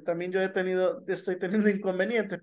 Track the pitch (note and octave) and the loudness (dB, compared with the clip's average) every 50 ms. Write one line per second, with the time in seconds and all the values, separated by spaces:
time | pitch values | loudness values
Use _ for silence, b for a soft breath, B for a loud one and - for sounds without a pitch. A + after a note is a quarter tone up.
0 | - - E3+ E3+ F3 F3+ F3+ F#3+ F#3+ F#3+ F#3+ F#3+ F#3 F#3 F#3 F#3 F#3 F3+ - - | -4 -4 -2 -2 -2 -2 0 0 0 0 0 0 0 0 2 2 2 2 0 -2
1 | - - F#3 E3 - G3+ F#3 F3+ F#3+ F3+ G3+ G#3+ G#3 G#3 G3 G3+ - F#3+ F#3 F#3 | -4 -6 -6 -4 -4 -4 -4 -2 -2 0 2 4 4 4 2 2 0 -2 0 0
2 | F#3+ G#3+ A#3+ A3+ G3+ G3+ F3+ E3+ | 0 0 0 0 -2 -2 -6 -6